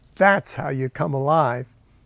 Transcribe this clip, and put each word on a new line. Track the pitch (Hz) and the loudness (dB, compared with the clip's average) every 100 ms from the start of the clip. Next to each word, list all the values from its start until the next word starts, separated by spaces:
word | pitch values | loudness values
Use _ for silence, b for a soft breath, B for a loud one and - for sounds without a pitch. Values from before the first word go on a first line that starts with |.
| _ - | _ 2
That's | 190 196 - - | 4 4 -2 -8
how | 147 | -6
you | 135 131 | -4 -6
come | - 151 | -4 -4
alive | 135 139 160 131 123 127 _ _ _ | -2 0 2 2 -2 -8 _ _ _